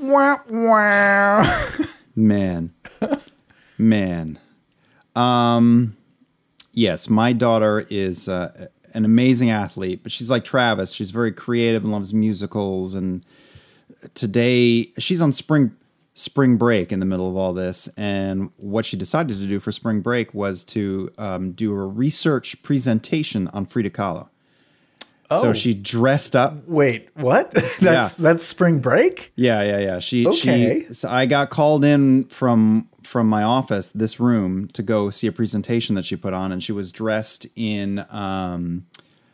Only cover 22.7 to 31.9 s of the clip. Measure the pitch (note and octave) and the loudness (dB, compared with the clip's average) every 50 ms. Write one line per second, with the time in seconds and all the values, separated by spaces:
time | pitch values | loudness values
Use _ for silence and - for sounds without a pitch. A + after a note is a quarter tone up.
22.7 | C#3+ C3+ A#2+ B2+ A2 A2 - - - D#3 D3+ - - G#2+ F#2 - - G2+ G2 - | -2 -2 0 0 0 0 -2 -2 -4 -4 -4 -4 -4 -4 -4 -4 -6 -8 -10 -6
23.7 | - B2 G#2+ G2 - - G2+ F#2+ E2 D2 C#2 - _ _ _ _ _ _ _ _ | -4 -4 -4 -4 -4 -4 -4 -4 -4 -8 -10 -16 _ _ _ _ _ _ _ _
24.7 | _ _ _ _ _ _ - - _ _ _ _ D3+ - B2+ A#2 G#2+ A2 - B2 | _ _ _ _ _ _ -16 -16 _ _ _ _ 0 2 2 2 2 2 0 -2
25.7 | A2 G2 G2 - - A2+ A#2+ C3+ C#3 D3 - - - C3 B2 - D#3 D3 - E3+ | -2 -2 -4 -4 0 2 4 4 4 2 0 2 2 2 2 2 0 -6 -10 -4
26.7 | E3 D3+ C#3+ C3+ A2+ A2 - _ _ D#3 C#3 B2 D3+ B3 - - - G#3 - - | 2 2 4 4 2 0 -6 _ _ -4 0 2 4 2 2 2 0 0 0 0
27.7 | - - F#3 F3+ D#3+ C3 A2+ - - - D#3+ D#3 E3+ E3 - - - - F#3 E3+ | 0 2 4 4 6 4 2 0 -2 2 4 4 4 4 2 -4 0 2 4 4
28.7 | E3 C#3 B2 B2+ B2+ F3+ C#4 F#4 - - - - _ - B2 B2 A2+ G#2 G2+ G#2 | 4 2 2 2 4 4 4 4 2 -2 -10 -14 _ 2 2 2 4 2 2 2
29.7 | G2+ G2+ G2+ F#2+ F#2 F2+ - - B2+ A#2+ A#2 E3 C4+ E4 - B2+ B2 A#2+ A#2+ A#2 | 2 0 0 0 -2 -4 -4 -2 0 2 2 2 2 2 2 2 4 4 4 2
30.7 | C3 D#4+ - - A#2+ - - - B2 B2 C3+ B2 D3 C#3 C#3+ C#3 - D#3 D3 D3+ | 2 -2 -4 -8 -10 -10 -6 -2 0 0 2 2 2 2 2 0 0 2 2 4
31.7 | D3+ C#3+ C#3+ D3 | 4 2 2 2